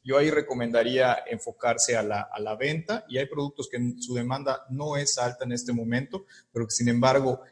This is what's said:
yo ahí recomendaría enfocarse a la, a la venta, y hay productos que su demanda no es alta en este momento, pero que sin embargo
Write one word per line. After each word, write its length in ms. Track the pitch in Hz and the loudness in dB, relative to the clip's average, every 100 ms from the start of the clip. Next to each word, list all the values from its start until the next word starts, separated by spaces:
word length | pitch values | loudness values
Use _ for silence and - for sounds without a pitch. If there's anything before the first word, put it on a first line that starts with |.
yo 140 | - 135 | 0 4
ahí 140 | 151 | 4
recomendaría 880 | 151 - 123 120 117 117 131 127 - - | 2 0 -2 0 2 4 4 4 2 -2
enfocarse 680 | 113 - - 120 117 - 117 | -8 -10 -4 0 2 2 2
a 60 | |
la, 260 | 104 104 104 | 0 -2 -4
a 80 | 110 | -6
la 160 | 107 110 | -6 -4
venta, 480 | 139 156 165 220 - | -2 -2 -4 -6 -4
y 100 | 127 | -4
hay 80 | 139 | -4
productos 420 | 147 143 143 131 | -4 -6 -6 -8
que 80 | 123 123 120 | -4 -4 -4
su 140 | - | -4
demanda 500 | 123 120 135 139 131 - | -4 -2 -2 -2 -4 -4
no 260 | 131 151 143 | -6 -4 -2
es 220 | 143 - | -2 0
alta 260 | 123 123 | 0 -2
en 80 | 123 | -6
este 200 | 120 123 | -6 -4
momento, 500 | 117 113 120 135 190 - - _ | -4 0 -2 -2 -8 -12 -20 _
pero 140 | 117 113 | -6 -4
que 60 | |
sin 140 | - 120 | 0 2
embargo 540 | 120 131 135 135 123 - | 4 6 6 4 -2 -6